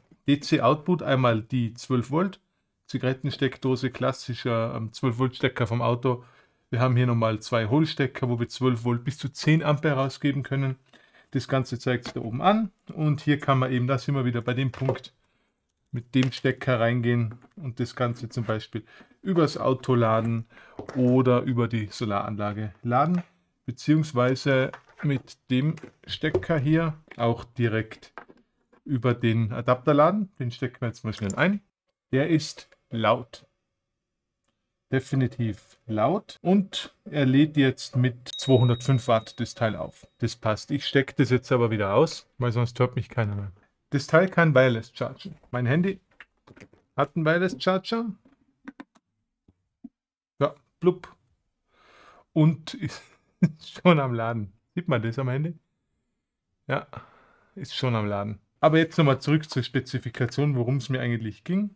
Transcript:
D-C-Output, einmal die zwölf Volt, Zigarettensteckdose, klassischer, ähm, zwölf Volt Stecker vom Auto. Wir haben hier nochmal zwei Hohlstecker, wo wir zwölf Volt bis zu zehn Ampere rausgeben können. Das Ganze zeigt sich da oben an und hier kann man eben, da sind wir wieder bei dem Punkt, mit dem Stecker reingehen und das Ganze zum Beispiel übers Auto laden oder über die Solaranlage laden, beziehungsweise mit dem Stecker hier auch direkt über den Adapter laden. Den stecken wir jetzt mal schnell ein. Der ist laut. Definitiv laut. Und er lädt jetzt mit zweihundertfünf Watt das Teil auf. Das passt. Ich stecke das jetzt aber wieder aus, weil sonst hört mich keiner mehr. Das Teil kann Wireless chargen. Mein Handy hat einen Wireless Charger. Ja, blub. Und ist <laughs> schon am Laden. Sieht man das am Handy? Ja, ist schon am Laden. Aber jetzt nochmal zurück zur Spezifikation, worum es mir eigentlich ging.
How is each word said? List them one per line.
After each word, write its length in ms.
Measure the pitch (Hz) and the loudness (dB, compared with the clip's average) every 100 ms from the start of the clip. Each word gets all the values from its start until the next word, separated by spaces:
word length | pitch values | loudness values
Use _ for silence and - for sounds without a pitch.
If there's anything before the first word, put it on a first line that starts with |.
| _ _ - | _ _ 0
D-C-Output, 760 | 143 - 151 117 156 185 165 | 0 2 2 4 2 0 -2
einmal 400 | - 135 123 110 | 2 2 4 2
die 320 | 107 131 113 117 | 0 -2 -2 -6
zwölf 340 | - 123 120 | -2 -2 0
Volt, 300 | 151 190 - _ _ _ _ - | -2 -2 -4 _ _ _ _ -10
Zigarettensteckdose, 1040 | 131 127 135 139 - 135 - 131 123 127 | -4 -4 -4 -6 -2 -2 0 -2 0 -2
klassischer, 840 | - 131 127 - 117 127 117 113 123 | -2 -4 -4 -8 -6 -2 0 -2 -6
ähm, 160 | 110 | -10
zwölf 280 | - 131 117 | -2 -2 0
Volt 160 | 131 - | -2 0
Stecker 320 | 127 - 120 | -2 0 -2
vom 160 | 120 | 0
Auto. 400 | 117 120 131 120 - _ _ _ _ | 0 0 0 -2 -8 _ _ _ _
Wir 80 | 117 | 0
haben 160 | 127 123 | 2 4
hier 100 | 123 | 4
nochmal 340 | 117 113 107 | 2 2 0
zwei 280 | - 120 104 | -2 -2 2
Hohlstecker, 600 | 147 156 - 135 - 123 | 2 2 0 -4 -2 -4
wo 120 | 120 | -2
wir 100 | 120 | -4
zwölf 340 | - 127 117 | -2 0 0
Volt 200 | 120 117 | 0 -2
bis 160 | 131 - | -4 -6
zu 100 | 139 | -10
zehn 340 | - 151 156 | -2 2 4
Ampere 300 | 151 147 156 | 2 0 0
rausgeben 480 | 135 135 - 147 139 | 0 -2 -2 -2 -2
können. 360 | 123 139 135 131 _ _ _ _ _ | -4 -2 -2 -4 _ _ _ _ _
Das 160 | 135 - | -6 -2
Ganze 300 | 135 127 120 | -2 -2 -4
zeigt 260 | - 123 - | -2 -4 -4
sich 80 | |
da 80 | 120 | -8
oben 200 | 117 123 | -6 0
an 300 | 180 214 220 - - | 2 2 -2 -8 -14
und 280 | - 151 143 | -2 0 0
hier 180 | 147 147 | 2 0
kann 200 | - 131 | 2 2
man 120 | 127 | 2
eben, 160 | 127 123 | 0 0
da 100 | 135 | -2
sind 180 | - 139 | -2 -2
wir 100 | 123 | 0
wieder 160 | 120 | -2
bei 140 | 113 120 | -2 -2
dem 160 | 135 | -2
Punkt, 420 | - 131 104 - _ _ _ _ _ _ _ _ | -2 -4 -4 -10 _ _ _ _ _ _ _ _
mit 240 | 123 - 131 | -10 -2 2
dem 160 | 127 | 2
Stecker 480 | - 135 127 - 120 | 0 -2 -2 -2 0
reingehen 560 | 117 123 120 120 117 117 - - | 2 2 2 0 0 -6 -20 -14
und 240 | 135 120 | -12 -6
das 160 | 120 - | -8 -2
Ganze 340 | 123 117 117 | -4 -4 -8
zum 160 | 123 110 | -6 -4
Beispiel 380 | 110 - 110 - - - _ | -6 -6 -12 -12 -20 -20 _
übers 360 | 190 175 147 - | -2 2 2 0
Auto 360 | 131 131 - 123 | -2 -2 0 2
laden 520 | 113 113 113 117 - - - - - 131 | 2 2 0 -4 -6 -18 -18 -16 -8 0
oder 480 | 123 127 127 123 | 4 4 4 2
über 240 | 127 120 117 | 2 0 0
die 200 | 117 104 | -2 -6
Solaranlage 840 | - 113 101 104 104 104 104 107 - | -6 -4 -2 -4 -4 -6 -6 -8 -8
laden, 400 | 120 123 156 180 - _ _ _ - | -2 2 2 0 -4 _ _ _ -14
beziehungsweise 1080 | 120 - 156 156 123 123 135 143 131 131 - _ - | -6 2 2 2 0 2 2 2 2 0 -6 _ -6
mit 340 | 147 135 - - - | -2 -2 -6 -20 -2
dem 240 | 127 151 - - _ - | 0 0 -4 -12 _ -14
Stecker 520 | - 156 - - 160 | -4 -2 -2 0 0
hier 380 | 135 160 165 156 _ - | 2 2 2 -4 _ -2
auch 280 | 117 113 | 0 0
direkt 680 | - - 117 110 107 - - - - _ _ _ _ _ | -6 -2 0 0 -4 -12 -20 -20 -20 _ _ _ _ _
über 300 | - 127 123 | -4 -2 0
den 400 | 120 117 113 110 | 0 0 2 0
Adapter 400 | 127 120 123 156 | -2 -2 0 2
laden. 420 | 143 156 214 190 - | 4 4 2 -4 -6
Den 120 | 123 | -8
stecken 300 | - 123 - | -6 -8 -4
wir 60 | 117 | -6
jetzt 180 | - 110 | -6 -8
mal 80 | |
schnell 220 | 104 101 120 | -4 -4 0
ein. 260 | 175 202 - _ _ _ _ | 0 0 -8 _ _ _ _
Der 160 | 131 165 | 0 2
ist 400 | 156 - - - _ _ | 0 0 -12 -20 _ _
laut. 560 | 117 107 123 120 - _ _ _ _ _ _ _ _ _ _ _ _ _ _ _ | 0 2 2 -2 -20 _ _ _ _ _ _ _ _ _ _ _ _ _ _ _
Definitiv 880 | 131 - 135 123 - 113 98 _ _ - | -4 0 0 0 -2 -4 -4 _ _ -6
laut. 500 | 107 120 190 - - | 0 2 0 -6 -6
Und 520 | 170 202 190 - - _ - | 2 2 2 -8 -12 _ -6
er 200 | 143 131 | 0 4
lädt 320 | 135 151 151 | 4 4 4
jetzt 380 | 135 131 - 127 | 2 0 -4 0
mit 340 | 127 - - - | 0 -2 -6 -4
zweihundertfünf 720 | - 127 123 120 - 131 - | 4 6 6 2 2 0 4
Watt 320 | 113 - - | 2 0 -8
das 160 | 113 - | -10 -2
Teil 200 | 113 87 | -2 -2
auf. 320 | - - - _ | -10 -12 -20 _
Das 160 | 120 - | -6 -2
passt. 340 | 110 107 - | -4 -4 -4
Ich 160 | 143 - | -6 0
stecke 300 | 139 135 - | 0 0 0
das 160 | 123 | 2
jetzt 200 | 123 - | 2 2
aber 200 | 127 117 | 2 2
wieder 240 | 110 98 107 | 0 2 4
aus, 340 | 160 - - - | 2 -2 -16 -4
weil 140 | 120 | -2
sonst 280 | 117 117 - | 0 -2 0
hört 160 | 127 123 | 0 0
mich 140 | - | -6
keiner 260 | - 107 101 | -4 -2 -4
mehr. 160 | 98 - _ _ _ | -10 -14 _ _ _
Das 160 | 139 - | -4 2
Teil 240 | 160 185 | 4 4
kann 240 | 175 165 | 4 6
Wireless 380 | 127 131 113 - | 6 6 2 -6
chargen. 420 | - 120 135 190 - _ | -8 -8 -8 -16 -18 _
Mein 160 | 123 120 | -4 0
Handy 340 | 156 190 190 _ _ - _ _ - - _ _ - | 2 0 -4 _ _ -20 _ _ -20 -20 _ _ -4
hat 200 | 147 170 | -2 0
einen 100 | 156 | 0
Wireless 320 | 170 185 - | 2 0 0
Charger. 460 | 185 190 - 226 233 - _ _ _ _ - - - _ _ _ _ _ _ _ _ _ - _ _ _ _ _ | 0 0 -2 -4 -4 -10 _ _ _ _ -20 -20 -20 _ _ _ _ _ _ _ _ _ -20 _ _ _ _ _
Ja, 140 | 139 - _ _ | -2 -2 _ _
blub. 340 | 180 180 - _ _ _ _ _ _ _ _ - - - _ | 0 0 -8 _ _ _ _ _ _ _ _ -20 -20 -20 _
Und 420 | 160 156 - - 254 | 2 4 2 -8 -10
ist 260 | 151 - - _ _ _ | -10 -10 -18 _ _ _
<laughs> 400 | 160 - - - | -2 -2 -18 0
schon 180 | 180 156 | 4 4
am 140 | 135 | 2
Laden. 400 | 117 113 117 101 - _ 180 | -2 -4 -4 -8 -14 _ -8
Sieht 120 | 175 | -2
man 140 | 123 | -2
das 160 | 117 120 | -2 -4
am 120 | 131 | -4
Handy? 280 | 131 165 160 _ _ _ _ _ _ _ _ _ _ - | -2 -4 -8 _ _ _ _ _ _ _ _ _ _ -6
Ja, 200 | 143 - - - _ _ _ _ 196 | -6 -6 -16 -20 _ _ _ _ -16
ist 200 | - - | -12 -4
schon 200 | 131 113 | -2 0
am 100 | 104 | -2
Laden. 340 | 101 104 107 _ _ | -4 -6 -10 _ _
Aber 180 | 156 160 | 4 4
jetzt 200 | 160 - | 2 4
nochmal 220 | 143 127 | 4 4
zurück 300 | - 156 156 | 2 0 0
zur 140 | 131 | -6
Spezifikation, 920 | 117 135 - 127 117 - 120 - 147 127 | -2 -4 -4 -6 -8 -4 -4 0 0 0
worum 220 | 117 135 | 0 -2
es 120 | 120 | -2
mir 100 | 127 | -4
eigentlich 440 | 123 117 110 98 | -2 -4 -6 -10
ging. 320 | - 185 208 | -4 -2 -2